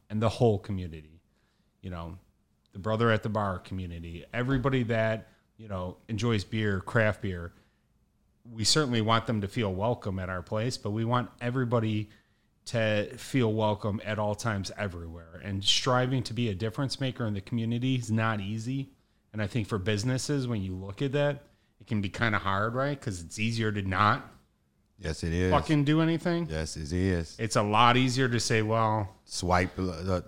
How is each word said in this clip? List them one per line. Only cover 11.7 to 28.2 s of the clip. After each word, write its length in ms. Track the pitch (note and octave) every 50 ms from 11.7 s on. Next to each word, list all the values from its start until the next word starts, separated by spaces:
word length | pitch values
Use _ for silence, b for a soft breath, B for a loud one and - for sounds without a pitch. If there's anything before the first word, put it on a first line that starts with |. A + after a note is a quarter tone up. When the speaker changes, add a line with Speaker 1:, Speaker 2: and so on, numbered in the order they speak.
| A#2+ A#2 A2 A2 G#2+ G#2+ G#2 b b b b b b b b b _ _ _
Speaker 1:
to 400 | - - A#2 A2 G#2+ G#2+ G#2 G#2 - - A#2+
feel 340 | - - - C3+ A#2+ A2 G#2+
welcome 480 | A2 G#2+ G#2+ G#2+ G2 - A2 F#2+ A2 -
at 120 | G2+ G#2+ G2+
all 180 | G#2+ G#2 G#2
times 360 | - - A#2 G#2+ G2 F#2 - - -
everywhere. 640 | G#2 G2 F2 E2+ E2 E2 E2 E2+ E2 E2 E2 F2 -
And 200 | G2+ G2 F#2+ F#2+
striving 600 | - - - - C3+ B2 B2 B2+ B2+ C3+ C3 A2
to 100 | - A2+
be 160 | A2 A#2+ A2+
a 60 | G2
difference 440 | F#2 A2 A2 - - C#3+ B2+ - -
maker 260 | C#3 C3 B2 - A#2+
in 80 | A2 G#2
the 80 | G2
community 540 | - - - A#2 A2+ A2+ A#2 A#2+ B2 C3 C3
is 140 | B2+ A#2 A2
not 280 | A2 A2 A2 A2+ A2+ G#2
easy. 500 | F#2+ G2 A2 A2 A2 A#2+ C3 C#3 C3+ - - _ _ _ _ _ _ _ -
And 80 | G#2+
I 60 | G#2+ F#2
think 200 | - B2 G#2 -
for 100 | A#2 G2+
businesses, 680 | F2+ G#2+ G#2+ G#2 G#2 B2+ B2+ B2+ - - D3 C#3 C3 A#2+
when 140 | A#2+ G#2
you 120 | F#2+ F#2+ F#2
look 260 | F#2 F#2+ G2 G2 -
at 100 | D3 C3+ B2
that, 300 | D3 C#3+ C#3+ C#3+ C#3 - - _ _ _ _ _ -
it 80 | - -
can 140 | A2+ G#2
be 80 | G2 F#2
kinda 300 | - - A#2 A#2 G#2+ G2+
hard, 340 | F#2 G2 G2 G2 G#2+ A2+ A#2
right? 260 | B2+ C3+ C#3+ D3 C#3
'Cause 220 | - C3 G2 F2
it's 160 | E2+ D#2+ - G#2+
easier 320 | G#2+ A2+ A#2 A#2 A2+ G#2+
to 100 | G#2 G#2
not 500 | F#2+ F#2+ F#2 F#2 G#2+ G#2 A#2 C#3+ - - - - _ _ _ _ _ _ _ _ _ _ _ -
Speaker 2:
Yes, 260 | F#2+ D#2+ D#2 - -
it 80 | E2 E2
is. 180 | F2 F#2 F#2
Speaker 1:
fucking 320 | C3 C#3+ C#3 - D#3+ D3 C#3+
do 160 | C#3+ D3+ D#3+
anything. 460 | E3 D#3+ E3 D#3 - F3 E3+ E3+ E3+ D3+
Speaker 2:
Yes, 280 | D#2+ D#2 D#2 D#2 - E2+
it 160 | D#2+ C#2 E2
is. 420 | F2+ F#2 F#2+ F2+ E2+ E2 - - -
Speaker 1:
It's 200 | A2+ A2+ - B2
a 40 |
lot 360 | G#2+ G#2 G#2 A2 A#2+ A#2+ A#2+ B2+
easier 320 | C3 C3 A#2+ B2+